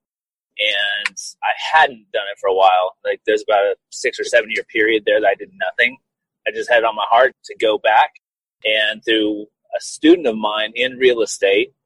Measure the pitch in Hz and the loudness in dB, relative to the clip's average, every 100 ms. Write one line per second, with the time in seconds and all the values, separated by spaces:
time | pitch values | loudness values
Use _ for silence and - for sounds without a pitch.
0 | _ _ _ _ _ - 104 101 101 104 | _ _ _ _ _ -6 -2 -2 -2 -4
1 | 104 - - - 101 - - 156 156 117 | -6 -8 -14 -8 -6 -4 0 2 2 0
2 | 98 110 98 101 98 95 95 92 92 - | _ -8 -8 -6 -2 2 4 4 0 -4
3 | 101 101 - 107 104 104 101 95 _ - | -6 -6 -2 -2 2 2 2 -2 _ -8
4 | - - 101 117 110 107 - 113 107 110 | -6 -6 -2 0 0 -6 -6 -2 0 0
5 | 104 104 104 98 98 95 92 - 120 131 | 0 2 2 -2 -8 -10 -10 -2 -4 -4
6 | _ _ _ _ 110 110 107 120 113 107 | _ _ _ _ -10 -8 0 2 2 -2
7 | 98 117 131 - - - 113 107 110 110 | 2 4 2 0 -14 -4 -2 0 2 2
8 | 151 - _ _ _ _ 110 107 107 110 | 2 -2 _ _ _ _ -4 0 -2 -4
9 | - 110 107 104 107 _ _ - - - | -2 0 0 -4 -10 _ _ -10 -10 0
10 | 151 180 156 110 107 107 107 117 127 127 | 4 4 2 -2 -4 -4 -4 -4 -6 0
11 | 127 117 107 - 98 101 127 _ | 2 2 -2 -2 0 2 0 _